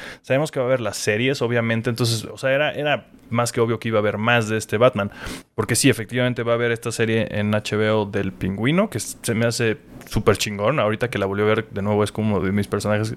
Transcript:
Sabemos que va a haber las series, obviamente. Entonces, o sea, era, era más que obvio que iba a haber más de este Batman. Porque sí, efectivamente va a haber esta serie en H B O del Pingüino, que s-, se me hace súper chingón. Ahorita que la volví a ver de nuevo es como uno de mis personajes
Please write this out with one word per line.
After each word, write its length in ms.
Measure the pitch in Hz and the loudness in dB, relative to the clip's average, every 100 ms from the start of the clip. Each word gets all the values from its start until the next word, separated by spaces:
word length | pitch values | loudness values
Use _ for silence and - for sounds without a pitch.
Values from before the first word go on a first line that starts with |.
| - - | -14 -12
Sabemos 300 | - 135 156 | -2 0 0
que 80 | - | -2
va 40 | 123 | 0
a 20 | |
haber 100 | 131 | 0
las 160 | 107 - | -2 -4
series, 460 | - 107 127 - | 0 2 2 0
obviamente. 480 | 117 120 113 113 120 | 0 0 0 0 -2
Entonces, 340 | 117 120 113 | 0 0 0
o 140 | - - | -4 -4
sea, 140 | 135 | 0
era, 180 | 139 151 | 0 0
era 360 | 107 147 127 - - - | -2 -2 -2 -4 -20 -4
más 220 | 117 120 | 0 0
que 80 | 120 | 2
obvio 200 | 117 113 | 0 0
que 80 | 117 | 0
iba 80 | 110 | 0
a 40 | |
haber 160 | 104 101 | 2 2
más 300 | 113 120 107 | 4 4 2
de 80 | 110 | -2
este 220 | - 107 | -2 4
Batman. 340 | 123 104 101 - - 87 - | 4 4 -2 -6 -12 -12 -10
Porque 220 | - 104 117 | -6 -2 2
sí, 140 | 135 | 4
efectivamente 540 | 117 101 123 123 120 | 4 0 -2 0 0
va 100 | 117 | 0
a 20 | 117 | 0
haber 160 | 117 | 0
esta 220 | 117 120 | -2 -4
serie 340 | 113 110 113 - | -2 0 2 0
en 240 | 104 104 | 0 0
H 220 | 107 - 107 | 0 0 0
B 140 | 107 | 2
O 160 | 110 101 | 2 0
del 260 | 98 98 | -2 -4
Pingüino, 580 | - 92 98 120 170 214 | -2 -4 -2 0 2 0
que 100 | 110 | -2
s-, 180 | - - | -8 -8
se 120 | - 110 | -4 0
me 100 | 117 | 0
hace 320 | 113 117 104 - - - | 2 0 -2 -6 -20 -6
súper 280 | 117 104 101 | 0 2 2
chingón. 420 | 107 101 104 147 | 0 -2 0 2
Ahorita 300 | 107 107 120 | 0 0 -2
que 80 | 104 | -2
la 60 | 98 | -2
volví 160 | 98 | 2
a 40 | 104 | 2
ver 240 | 110 110 | 2 -2
de 100 | 101 | -4
nuevo 240 | 101 104 104 | 0 2 2
es 80 | |
como 240 | - 110 101 | 0 0 0
uno 80 | 95 | 0
de 80 | |
mis 140 | 104 98 | 0 0
personajes 480 | 104 104 107 110 | -2 0 0 -2